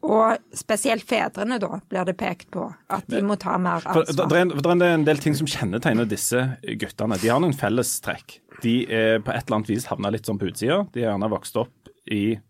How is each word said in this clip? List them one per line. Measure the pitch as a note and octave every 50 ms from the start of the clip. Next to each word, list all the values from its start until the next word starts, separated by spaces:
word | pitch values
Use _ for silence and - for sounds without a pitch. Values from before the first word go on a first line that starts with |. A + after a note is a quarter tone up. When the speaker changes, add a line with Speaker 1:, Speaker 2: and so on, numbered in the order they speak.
Speaker 1:
og | - D#4 G#3+ A3 A3 A3 A#3 - - _
spesielt | - - - - A3 G#3 - C4+ A#3 A#3
fedrene | - - B3 A3 F3 D3+ - F#3 G3+ A3 B3+ A#3
da, | G3 - - G#3 - _
blir | F#3+ F#3 F3+
det | F3+ F3+
pekt | F3+ A3+ F#3+ F3+ - - _
på, | - F#3 C#3+ - F3+ - _ _
at | - F#3+ - -
de | A#3+
Speaker 2:
Men | G#3+ G3+ G3+
Speaker 1:
må | G#3
ta | F#3+ - F#3 F3 F3+
mer | F3+ F3+ E3+ E3
Speaker 2:
for | E3 - F#3 E3 -
Speaker 1:
ansvar. | - D#3 C#3+ F3+ D#3
Speaker 2:
det | -
er | F3 F3+
en, | F3+
for | D3 C#3+ C#3 E3+
det | F3 F3 F3+
er | F3 E3+
en | D#3+ D3+ D3+
del | D3+ D3
ting | - E3 D3
som | C#3 D#3 C#3+
kjennetegner | - - - F#2+ F2+ A#2 - E3+ A#2 A2 A#2+
disse | G#2+ G#2 G2 - - A#2+ B2 B2+ C3 B2 - - - A2+ G#2+
guttene. | G#2 - - - G#2+ A2 A2 F2+
De | F#2+ A2+
har | A#2 C#3
noen | E3+ F3 C3+
fellestrekk. | C#3 - G2+ G#2+ B2 A#2+ - - - - - E2+ - - - - - _ _ - -
De | - A#2 A#2 B2+ B2
er | - A2+ A2 A2+ A2+ A2+ A2+
på | G#2+ -
et | A2 A#2+ -
eller | - A2+ G#2+
annet | G#2+ -
vis | G#2 A2+ B2+ -
havnet | - - G#2 G2+ G#2+
litt | A2 - -
sånn | A2 G2
på | G2+ F2+
utsida. | D#2+ - G#2 A#2+ D#3+ G3 G#3 F3+ -
De | A#2+
har | A#2+ A2 G#2
gjerne | G2 G2+ A2
vokst | G#2 - - - - A#2+
opp | - - _ _ _ - - _ _
i | - G#2+ G#2 G2+ G#2+ A2+ G#2 - _